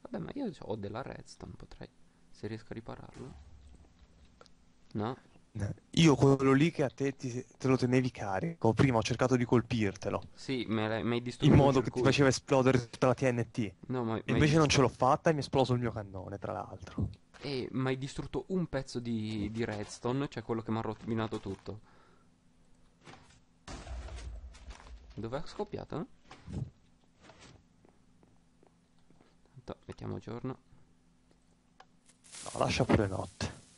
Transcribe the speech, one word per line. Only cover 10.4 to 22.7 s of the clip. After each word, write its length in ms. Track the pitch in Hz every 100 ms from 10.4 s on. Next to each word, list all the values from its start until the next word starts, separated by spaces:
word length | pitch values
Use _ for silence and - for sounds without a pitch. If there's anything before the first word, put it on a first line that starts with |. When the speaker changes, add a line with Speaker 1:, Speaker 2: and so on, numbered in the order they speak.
| - 131 107
Speaker 1:
me 180 | 110 107
l'hai, 160 | 110
mi 120 | 95 120
hai 60 |
distrutto 300 | 123 - 151
Speaker 2:
In 60 | 143
Speaker 1:
il 60 |
Speaker 2:
modo 140 | 139 135
che 60 | 117
ti 60 |
Speaker 1:
circuito. 140 | 127 127
Speaker 2:
faceva 200 | 131 135
esplodere 600 | 127 - 135 127 127 120
tutta 180 | - 131
la 60 |
T 80 | 120
N 260 | 131 120 117
T. 240 | - 101 - -
Speaker 1:
No, 160 | 127
ma, 80 | 113 107
Speaker 2:
E 20 |
Speaker 1:
ma 40 |
hai 0 | -
Speaker 2:
invece 280 | 135 147
non 80 | 160 147
Speaker 1:
dist- 100 | 135
Speaker 2:
ce 40 |
l'ho 60 | 127
fatta 420 | - 127 151 175
e 20 |
mi 60 | 151
è 20 |
esploso 320 | - 139 123
il 60 | 123
mio 100 | 120
cannone, 480 | 113 98 95 95 98
tra 140 | -
l'altro. 560 | 98 101 101 - - - - _ -
Speaker 1:
Eh, 280 | 143 131 -
ma 160 | 131 131
hai 100 | 131
distrutto 460 | 139 - 135 139 -
un 200 | 190 165
pezzo 320 | 135 - 123
di, 500 | 120 113 107 107 101
di 140 | 110
redstone, 640 | 110 104 101 - 120 131 143
cioè 160 | -
quello 180 | 113 113
che 80 | 113
mi 80 | 110
ha 40 |
rovinato 580 | 107 107 110 113 110 107
tutto. 400 | 101 95 - 104 - - _ _ _ _ _ _ _